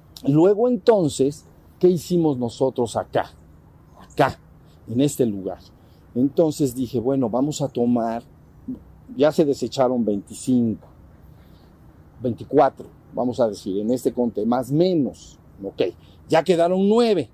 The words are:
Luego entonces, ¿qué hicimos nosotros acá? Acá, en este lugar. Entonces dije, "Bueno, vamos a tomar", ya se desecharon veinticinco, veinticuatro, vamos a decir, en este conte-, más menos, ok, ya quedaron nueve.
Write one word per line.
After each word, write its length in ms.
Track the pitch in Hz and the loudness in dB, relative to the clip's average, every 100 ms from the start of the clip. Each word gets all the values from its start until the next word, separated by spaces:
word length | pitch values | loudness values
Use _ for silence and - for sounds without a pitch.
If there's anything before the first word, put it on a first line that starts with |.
| - - 135 | -20 -10 0
Luego 420 | 147 180 202 247 | 4 4 4 2
entonces, 760 | 240 233 214 156 - 135 147 - - - - | 0 2 2 2 0 -2 -2 -14 -20 -20 0
¿qué 80 | 180 | 2
hicimos 500 | 175 - 175 160 127 | 2 0 0 2 0
nosotros 600 | 120 - 135 127 117 113 | -4 -2 -2 0 -2 -2
acá? 340 | 92 120 - - - - - - - - | -4 -4 -4 -8 -20 -20 -20 -20 -20 -20
Acá, 400 | - - 135 - - - - - - | -8 0 0 0 -18 -20 -20 -20 -6
en 100 | 113 | 0
este 260 | 143 - 120 | 0 0 -2
lugar. 340 | 98 92 90 - - - - - | -2 -8 -10 -16 -20 -20 -20 -10
Entonces 640 | 120 139 - 160 147 139 123 | -2 -2 2 0 0 -2 -2
dije, 240 | 120 127 | -6 -4
"Bueno, 300 | 117 135 120 | -2 0 0
vamos 320 | 120 143 147 | -2 -2 -4
a 80 | 135 | -6
tomar", 540 | 123 120 120 113 117 - - - - - - - - - 123 | -2 0 0 -2 -6 -10 -20 -20 -20 -16 -16 -16 -20 -12 0
ya 160 | 147 | 2
se 140 | 151 151 | 2 0
desecharon 580 | 131 120 - 127 127 | 0 -2 0 0 0
veinticinco, 840 | 107 101 - 107 - 127 117 104 - - - - - - - - - - - - - - | 0 -2 -6 -8 0 2 2 -2 -10 -20 -20 -20 -20 -20 -20 -20 -20 -20 -20 -20 -20 -8
veinticuatro, 680 | 123 113 - 139 135 - - - - | -6 -6 -2 2 2 0 -16 -20 -12
vamos 260 | - 123 120 | -6 -4 0
a 80 | 113 | -2
decir, 300 | 98 104 95 | -2 -6 -4
en 120 | 107 | -2
este 200 | 127 131 | -2 -2
conte-, 340 | 120 120 107 110 | -2 -2 -2 -2
más 280 | 123 127 | -2 0
menos, 680 | 147 185 175 117 - - - - - | 0 2 0 -2 -6 -20 -20 -20 -14
ok, 200 | 98 - 92 - - - - | -10 -4 -4 -6 -18 -18 -2
ya 160 | 156 | 0
quedaron 460 | 170 165 170 185 196 | 2 2 2 2 2
nueve. 400 | 226 233 185 127 | 2 2 0 -2